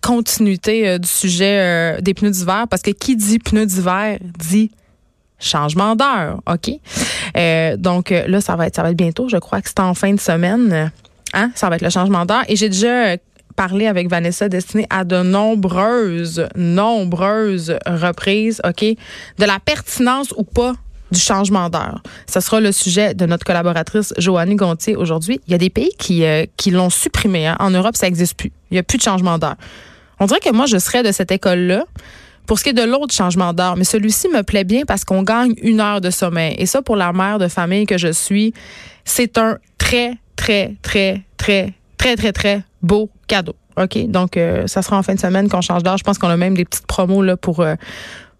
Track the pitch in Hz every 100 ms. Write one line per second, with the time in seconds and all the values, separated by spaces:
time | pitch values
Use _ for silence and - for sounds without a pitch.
0 | - 240 220 - 208 185 214 226 202 180
1 | 175 - 190 175 196 202 180 170 165 156
2 | 185 185 208 185 175 196 233 185 - 202
3 | - 240 202 226 - 214 214 185 180 190
4 | 214 196 180 170 160 202 220 _ _ _
5 | _ _ _ - - 156 151 165 208 226
6 | 277 233 151 190 - 170 - 294 - -
7 | - - - - 170 160 160 123 180 180
8 | 175 175 156 196 - 170 165 - 165 170
9 | 170 165 254 190 - 196 - - 185 180
10 | 196 202 - 165 175 233 233 160 156 -
11 | _ _ - 190 240 - 190 170 175 180
12 | 196 185 175 226 - 208 214 185 233 247
13 | 214 175 _ _ _ - 185 196 220 180
14 | 175 170 170 175 208 180 - 214 220 190
15 | 180 180 180 196 220 220 185 180 214 240
16 | 202 170 170 165 - - 170 175 214 233
17 | 180 170 190 220 214 185 160 160 - 170
18 | 175 170 196 208 220 220 175 - 214 226
19 | - - - - 208 196 - 294 - -
20 | 247 269 277 - 196 - 247 247 - -
21 | - 180 - 196 196 196 170 165 - -
22 | - - - 185 - 220 208 190 190 180
23 | 208 180 170 170 - 175 175 170 165 214
24 | 202 - 180 180 175 208 185 165 - 208
25 | 170 160 170 269 - 175 185 220 320 -
26 | - 170 160 156 - - 202 180 180 -
27 | - - 202 175 156 165 190 185 208 226
28 | 185 170 175 - - - - 180 175 -
29 | - 190 180 165 151 - - - - -
30 | _ - 196 294 - 226 269 196 - 247
31 | 226 196 180 190 196 180 180 196 339 -
32 | - - - - - 214 294 247 226 269
33 | 285 - 180 180 175 170 180 180 185 220
34 | 214 208 370 277 196 208 185 240 294 196
35 | - 190 196 226 247 220 226 220 208 208
36 | 180 180 180 170 160 - 185 269 262 208
37 | 175 180 196 214 180 185 175 196 214 180
38 | 170 165 - 202 220 - - - - -
39 | - - 240 226 220 - _ - - 240
40 | 240 247 _ - - 202 190 202 - 208
41 | 190 190 - - - 196 196 - _ -
42 | 254 233 214 - 202 202 - - 175 208
43 | 214 _ - 202 170 - _ - 185 220
44 | 185 185 180 175 170 180 190 196 185 196
45 | 190 196 185 190 202 190 175 175 180 196
46 | - 202 175 170 185 185 175 - - -
47 | 185 196 190 180 - 160 156 165 - -
48 | - - -